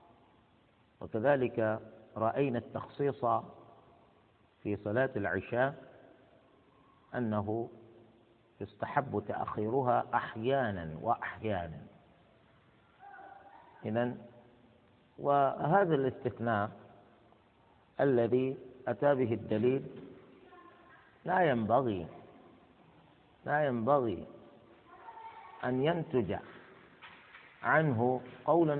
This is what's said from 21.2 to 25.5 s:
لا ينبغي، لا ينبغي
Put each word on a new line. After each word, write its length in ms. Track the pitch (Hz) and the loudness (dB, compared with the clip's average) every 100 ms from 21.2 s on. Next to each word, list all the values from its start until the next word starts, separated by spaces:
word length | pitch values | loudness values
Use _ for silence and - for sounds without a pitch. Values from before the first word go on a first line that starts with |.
لا 260 | 165 185 165 | 0 4 6
ينبغي، 560 | 120 104 123 123 95 - - - - - - - - - - - - _ _ 131 | 4 4 4 4 0 -4 -12 -20 -20 -20 -20 -20 -20 -20 -20 -20 -20 _ _ -2
لا 200 | 147 143 | 2 2
ينبغي 600 | 120 113 143 117 - - - - - - - - - - - - - - | 2 4 4 4 -2 -8 -16 -20 -20 -20 -20 -20 -20 -18 -16 -18 -18 -20